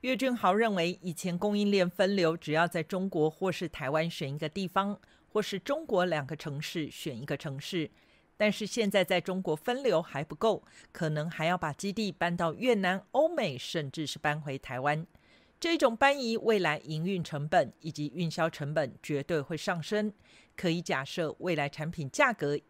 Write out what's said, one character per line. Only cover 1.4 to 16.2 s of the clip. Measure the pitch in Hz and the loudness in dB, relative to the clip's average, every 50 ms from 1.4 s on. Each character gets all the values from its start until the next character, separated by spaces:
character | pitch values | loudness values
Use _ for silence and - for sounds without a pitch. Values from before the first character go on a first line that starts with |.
| 185 208 208 208 | 0 0 2 2
应 | 208 202 | 2 2
链 | 202 196 180 180 | 4 4 2 2
分 | - - 196 190 202 196 | 2 2 2 2 4 4
流， | 175 160 165 | 4 2 2
只 | 170 - - | 0 -4 0
要 | 151 156 170 175 | 2 2 2 2
在 | - 175 156 | 2 -4 -4
中 | - - 185 185 196 | -2 -4 -4 -4 -2
国 | - 165 151 156 | 2 2 2 2
或 | 151 - 190 190 | 2 0 -2 -2
是 | 226 - 185 156 | 0 -2 -6 -8
台 | - - - 131 | -8 -6 -6 0
湾 | 143 156 160 170 | 0 0 0 0
选 | 165 - 175 135 139 | -4 -6 -6 -6 -6
一 | 151 | -4
个 | 165 156 | -6 -6
地 | - 202 190 175 | -4 -4 -6 0
方， | - 190 196 202 208 - - _ _ _ _ _ | 0 0 0 0 -4 -6 -10 _ _ _ _ _
或 | _ 214 | _ -2
是 | 208 - - 190 | -2 -2 -4 -6
中 | - - 277 311 330 | -2 -2 -2 -2 -2
国 | - 220 185 180 | 0 2 2 2
两 | 185 165 151 143 131 | 2 2 -2 -2 -4
个 | 160 | -8
城 | 151 - 160 139 139 | -8 -8 -8 -8 -6
市 | 156 - - 180 151 - | -8 -6 -4 -4 -4 -4
选 | - - - 165 131 110 | -6 -8 -8 -8 -8 -8
一 | 135 | -6
个 | 143 151 135 | -6 -6 -4
城 | - 156 135 135 | -4 -8 -8 -8
市。 | - - - 175 156 143 _ _ _ _ _ _ _ _ _ | -8 -6 -4 -4 -4 -4 _ _ _ _ _ _ _ _ _
但 | _ 214 208 | _ 0 0
是 | 202 - 220 | 2 0 -4
现 | 190 - 247 220 202 | -4 -2 0 0 2
在 | 196 202 | 4 2
在 | 185 180 190 175 | 4 4 2 2
中 | 170 - 185 190 | 2 0 -4 -2
国 | 185 - 156 | 0 -2 -2
分 | 156 - - 247 262 | -2 0 -2 -2 0
流 | 285 254 180 160 | 2 4 4 4
还 | 165 - - 139 | 2 0 -6 -6
不 | 151 - - | -6 -6 -6
够， | - - 226 202 - - - - - - - | 0 2 2 2 2 -2 -14 -20 -20 -20 -20
可 | _ - 175 151 | _ -4 -2 -2
能 | 151 151 151 170 | 0 -2 -2 -4
还 | 160 - 156 | -4 -2 0
要 | 165 180 180 | 0 0 0
把 | - 151 | 0 -4
基 | 147 - - 202 190 | -4 -4 -4 -4 -2
地 | 226 220 196 | -2 -2 -2
搬 | 175 _ 180 175 170 | -2 _ 0 0 2
到 | 175 175 165 156 | 2 0 0 0
越 | - 226 254 240 | 0 2 2 2
南、 | 208 190 180 185 196 - _ | 4 4 2 0 0 -4 _
欧 | _ 247 302 330 | _ 4 4 4
美， | 349 302 240 170 131 131 | 4 0 -2 -2 -2 -4
甚 | - - - 170 151 139 | -8 -4 -4 -4 -4 -4
至 | - 165 156 | -6 -6 -6
是 | 139 - - | -6 -6 -2
搬 | - 156 147 156 | -2 0 0 0
回 | 151 151 135 135 | -4 -6 -8 -8
台 | - - 131 123 | -8 -8 -8 -2
湾。 | 131 143 151 156 165 - _ - _ _ _ _ _ _ _ _ | 0 0 0 0 -2 -8 _ -20 _ _ _ _ _ _ _ _
这 | - 339 339 330 | -2 0 2 4
种 | 311 254 226 | 4 2 4
搬 | 214 277 277 277 | 6 4 4 4
移， | 285 | 4